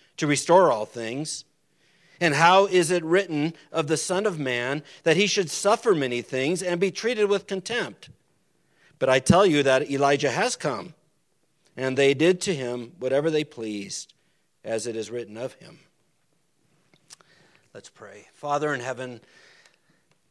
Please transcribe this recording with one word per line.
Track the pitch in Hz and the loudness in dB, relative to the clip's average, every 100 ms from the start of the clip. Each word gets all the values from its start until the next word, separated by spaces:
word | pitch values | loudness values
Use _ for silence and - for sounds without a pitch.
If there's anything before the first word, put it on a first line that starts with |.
| _ - | _ -4
to | 151 | -2
restore | 147 - 175 175 | 0 4 6 6
all | 113 107 | 2 -4
things. | 120 113 127 156 - - _ _ _ _ _ _ - | -8 -8 -6 -8 -12 -16 _ _ _ _ _ _ -2
And | 175 | 0
how | 143 170 190 | 4 6 6
is | 196 185 160 | 6 4 2
it | 180 | 0
written | 160 180 185 151 156 160 - | 2 0 0 -2 -4 -6 -8
of | 160 151 | -4 -2
the | 156 | -2
Son | - 185 | -2 -2
of | 214 165 | -2 -2
Man | 135 123 123 147 - - | -4 -2 -4 -6 -8 -4
that | 165 160 | 0 2
he | 202 | 2
should | - 170 | 0 -4
suffer | - 202 226 240 | -2 0 0 2
many | 165 131 123 | 0 0 -4
things | 113 131 135 180 | -4 -4 -2 -2
and | 180 175 | -4 -2
be | 190 | -2
treated | - 226 226 208 | -2 -4 0 0
with | 202 - | 0 -4
contempt? | 190 185 240 - - - - _ _ _ _ _ _ _ - | -10 -6 -6 -6 -10 -20 -20 _ _ _ _ _ _ _ -4
But | 131 | 2
I | 131 | 2
tell | - 175 | 6 6
you | 202 147 | 6 4
that | 135 131 120 | 4 2 2
Elijah | 139 139 143 139 | 0 2 2 0
has | 127 240 - | 0 -2 -4
come, | 151 113 90 - _ _ _ _ _ _ _ - | -6 -6 -10 -18 _ _ _ _ _ _ _ -6
and | 131 | -4
they | 131 139 | 2 2
did | 139 165 185 | 4 2 2
to | 208 | -2
him | 151 123 123 117 - | -6 -6 -8 -10 -8
whatever | 127 135 160 | -2 0 0
they | 151 | -2
pleased, | 151 - 113 104 98 - - _ _ _ _ _ | -4 -8 -8 -8 -8 -12 -16 _ _ _ _ _
as | 110 113 117 | -8 -6 -6
it | 113 | -8
is | 104 | -8
written | 120 104 110 | -10 -10 -10
of | 127 - | -12 -12
him.'" | 82 80 _ _ _ _ _ _ _ _ _ _ _ _ _ - _ _ _ _ _ | -20 -20 _ _ _ _ _ _ _ _ _ _ _ _ _ -20 _ _ _ _ _
Let's | 104 - | -20 -20
pray. | - 104 104 - | -20 -20 -20 -20
Father | _ 147 143 151 | _ -4 -2 -2
in | 139 | -4
heaven, | 123 123 127 117 _ _ _ _ _ _ _ _ _ _ _ | -6 -8 -10 -14 _ _ _ _ _ _ _ _ _ _ _